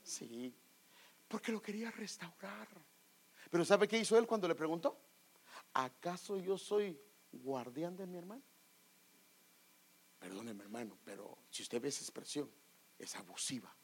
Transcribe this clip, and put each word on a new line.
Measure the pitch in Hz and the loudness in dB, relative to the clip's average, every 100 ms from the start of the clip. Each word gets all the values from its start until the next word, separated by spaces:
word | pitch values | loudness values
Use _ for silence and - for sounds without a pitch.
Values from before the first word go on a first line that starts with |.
Sí, | - - 120 117 127 - - - - - - - - | -8 -8 -8 -8 -8 -10 -20 -20 -20 -20 -20 -20 -8
porque | 214 - | -6 -2
lo | 220 | -2
quería | 208 208 226 | -2 -4 -4
restaurar. | 220 208 - 170 - 196 208 214 190 - _ _ _ _ - - | -6 -8 -8 -10 -10 -12 -12 -14 -18 -20 _ _ _ _ -20 2
Pero | 170 165 | 4 8
¿sabe | 202 208 | 8 8
qué | 220 | 6
hizo | 208 226 | 8 8
él | 233 | 8
cuando | 220 180 | 4 4
le | 156 | 4
preguntó? | 156 170 214 - - - - - - - - | 2 2 0 -2 -18 -20 -20 -20 -20 -18 -2
"¿Acaso | - 131 - 170 180 - 196 | 0 0 -2 -4 -4 -4 -4
yo | 180 196 | 0 -2
soy | - 208 202 156 - - - | 2 2 2 -4 -14 -20 -18
guardián | - 127 135 120 123 170 180 | -10 -4 -4 -4 -4 -4 -4
de | 190 | -8
mi | 180 | -8
hermano?". | 180 233 - _ - - - - - - - - - - _ - _ - _ _ | -10 -14 -16 _ -20 -20 -20 -20 -20 -20 -20 -20 -20 -20 _ -20 _ -20 _ _
Perdóneme, | 92 95 117 104 | -10 -8 -6 -8
hermano, | 101 113 113 95 | -8 -6 -6 -8
pero | - 98 101 - - | -14 -12 -12 -14 -12
si | - | -10
usted | 101 120 | -2 -2
ve | 139 | 0
esa | - | -4
expresión, | - - - 147 139 - _ - - - | -6 -10 -6 -4 -4 -8 _ -20 -20 -16
es | - - | -10 -10
abusiva. | 90 - - 127 - - | -10 -6 -4 -4 -8 -20